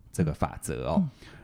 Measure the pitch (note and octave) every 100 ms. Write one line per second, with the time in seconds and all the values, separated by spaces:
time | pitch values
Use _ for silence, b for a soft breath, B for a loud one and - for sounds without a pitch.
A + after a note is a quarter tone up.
0 | - - D#2+ D2+ - - - B1 B1 G3
1 | D#3 B B B